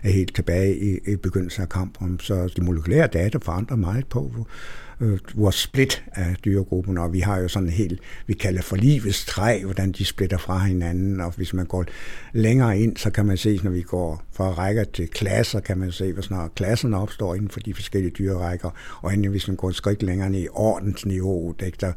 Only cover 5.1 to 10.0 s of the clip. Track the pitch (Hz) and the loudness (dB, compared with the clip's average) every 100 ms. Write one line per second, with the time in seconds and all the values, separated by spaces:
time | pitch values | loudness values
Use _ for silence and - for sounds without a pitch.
5.1 | 98 - 104 104 - - 135 131 - - | 0 -2 2 4 4 0 2 2 0 -6
6.1 | - 85 92 104 98 95 90 95 90 85 | -4 -2 0 2 2 2 -2 0 0 0
7.1 | 90 92 95 90 101 87 85 101 92 - | 2 2 2 0 0 2 2 0 -2 -8
8.1 | - - 104 98 92 - 95 127 143 107 | -8 -4 0 0 0 0 4 6 6 2
9.1 | 95 - - 107 107 95 92 98 - | -2 -2 0 2 2 0 0 0 0